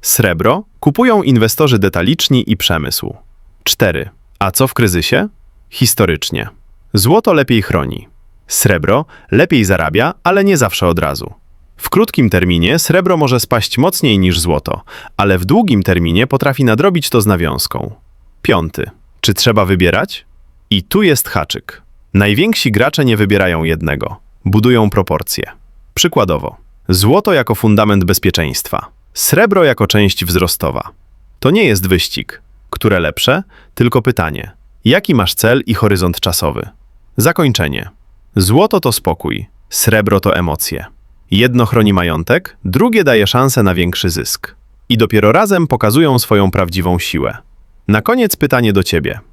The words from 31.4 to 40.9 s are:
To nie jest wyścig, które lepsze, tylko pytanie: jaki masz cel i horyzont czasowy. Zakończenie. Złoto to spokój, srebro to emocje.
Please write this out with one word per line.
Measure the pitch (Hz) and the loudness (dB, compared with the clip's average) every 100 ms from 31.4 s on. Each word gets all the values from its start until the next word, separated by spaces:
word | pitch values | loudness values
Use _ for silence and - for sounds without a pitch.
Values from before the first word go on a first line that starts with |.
To | 127 | 0
nie | 196 | 2
jest | 190 101 92 | 2 0 0
wyścig, | 90 - - - - _ - - | 0 0 -8 -12 -16 _ -20 -14
które | - 110 95 | -4 -2 0
lepsze, | 78 - - 151 190 - _ | -2 -2 -2 -2 -4 -18 _
tylko | - 120 123 | -6 -2 -2
pytanie: | 120 120 80 73 - - - _ | -2 -2 -4 -6 -12 -18 -20 _
jaki | 113 170 208 | 0 0 2
masz | 131 90 | 0 0
cel | - 110 131 - | 0 0 0 0
i | |
horyzont | 110 107 98 90 85 | -2 0 0 -2 -2
czasowy. | - 90 78 58 - _ - - _ - | -4 -2 -4 -6 -12 _ -20 -20 _ 0
Zakończenie. | 123 170 151 117 78 60 50 _ _ - _ - | 0 2 0 0 -2 -4 -10 _ _ -20 _ -2
Złoto | 95 123 214 196 | 2 2 2 0
to | 131 | -2
spokój, | 110 - 80 73 50 - _ - | -2 -4 -4 -6 -8 -10 _ -10
srebro | - - 110 101 101 | -2 2 2 2 2
to | 98 87 | 2 0
emocje. | 87 73 - 67 - | -2 -4 -6 -8 -12